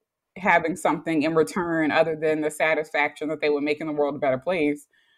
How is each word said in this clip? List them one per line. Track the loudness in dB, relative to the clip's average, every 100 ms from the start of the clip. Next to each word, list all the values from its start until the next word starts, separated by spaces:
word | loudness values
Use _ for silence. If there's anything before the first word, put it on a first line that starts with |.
| _ _ _ -4
having | 2 2 2 -2
something | -2 -2 -2 0
in | 2
return | 2 2 0 -2 0 2
other | 2 2
than | 0 0 0
the | -2
satisfaction | 0 0 0 -2 -2 -2 -2 -6
that | -2
they | 0
would | 0
make | 0 -2
in | -2
the |
world | -2 -2
a | 0
better | 0 0
place. | -2 0 0 -2 -8 _ _